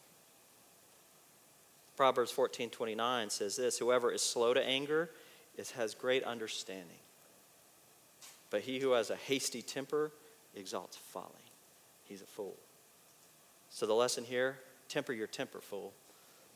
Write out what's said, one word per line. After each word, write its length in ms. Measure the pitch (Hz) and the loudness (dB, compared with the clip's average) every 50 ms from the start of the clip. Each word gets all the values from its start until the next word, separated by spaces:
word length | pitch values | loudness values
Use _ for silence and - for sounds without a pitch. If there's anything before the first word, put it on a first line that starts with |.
| - - - - - - - - - - - - - - - - - - - - - - - - - - - - - - - - - - - - - - - | -20 -20 -20 -20 -20 -20 -20 -20 -20 -20 -20 -20 -20 -20 -20 -20 -20 -20 -20 -20 -20 -20 -20 -20 -20 -20 -20 -20 -20 -20 -20 -20 -20 -20 -20 -20 -20 -20 0
Proverbs 360 | - 135 131 123 127 120 113 | 4 4 6 6 6 2 2
fourteen 380 | - - 127 - - - 120 110 | 2 2 2 2 2 -2 -6 -6
twenty-nine 640 | - - 123 113 107 113 117 123 127 120 107 104 | -4 -4 -4 -2 0 0 0 2 2 0 0 -2
says 240 | - - 104 101 95 | -2 -2 -2 -2 0
this, 240 | 127 127 120 - - | 0 0 0 2 2
"Whoever 320 | 120 120 123 127 120 113 | 2 4 4 6 4 4
is 100 | 90 104 | 2 2
slow 320 | - - - 127 117 120 123 | 0 0 2 4 4 6 6
to 100 | 135 113 | 4 4
anger 460 | 120 131 135 143 143 151 160 170 175 - - - - - - - - - - | 2 2 0 0 0 0 0 0 -2 -6 -18 -20 -20 -20 -20 -20 -16 -12 -10
is, 140 | 101 - | -10 -8
has 240 | - 131 113 107 - | -4 -2 -2 -2 -2
great 280 | - - 127 127 131 - | -4 0 2 2 2 2
understanding, 760 | 110 117 117 110 107 - - - - 95 95 87 82 - - - - - - - - - - - - - - - - - - - - - - - - - - - - - - - - | 0 -4 -4 -6 -6 -6 -8 -8 -8 -10 -10 -10 -14 -18 -20 -20 -20 -20 -20 -20 -20 -20 -20 -20 -20 -20 -20 -20 -20 -20 -20 -20 -20 -20 -20 -20 -20 -20 -20 -20 -20 -20 -20 -12 -4
but 100 | - 104 | -4 -2
he 160 | 98 131 131 131 | -2 -2 -2 0
who 140 | 135 131 | 4 4
has 180 | 123 117 107 - | 6 4 4 2
a 60 | 95 | -2
hasty 480 | 92 - - 139 131 - - - 117 110 | -6 0 0 0 2 2 -2 -4 -4 -8
temper 480 | - - 139 139 - 156 147 151 156 151 - - - - - - - - | -6 -6 -6 -4 0 0 0 0 0 -4 -12 -20 -20 -20 -20 -20 -18 -14
exalts 400 | 104 95 92 110 95 90 - - | -12 -10 -6 -6 -6 -6 -8 -14
folly." 560 | - - - - 92 90 - - - - - - - - - - - - - - - - | -16 -18 -12 -12 -10 -10 -10 -16 -20 -20 -20 -20 -20 -20 -20 -20 -20 -20 -20 -20 -20 -18
He's 160 | - 101 92 | -16 -16 -16
a 60 | 98 - | -16 -16
fool. 280 | - - 101 90 - - - - - - - - - - - - - - - - - - - - - - - - | -8 -8 -8 -8 -8 -12 -18 -20 -20 -20 -20 -20 -20 -20 -20 -20 -20 -20 -20 -20 -20 -20 -20 -20 -20 -20 -20 -16
So 160 | - - 120 107 | -4 -2 2 4
the 80 | 107 | 4
lesson 280 | 117 123 123 - 127 117 | 4 4 4 2 -2 -4
here, 360 | 117 127 123 127 131 139 - - - - - - - | -4 0 0 0 0 -2 -6 -14 -20 -20 -20 -14 -4
temper 240 | - 151 139 - | -4 -4 -2 -2
your 140 | 123 110 107 | -4 -4 -4
temper, 340 | - - - 131 113 - 95 | -6 -4 -6 -8 -6 -8 -14
fool. 340 | - - 101 98 95 101 101 - - - - - - - - - - - - | -12 -10 -10 -8 -8 -10 -12 -16 -20 -20 -20 -20 -20 -20 -20 -20 -20 -20 -20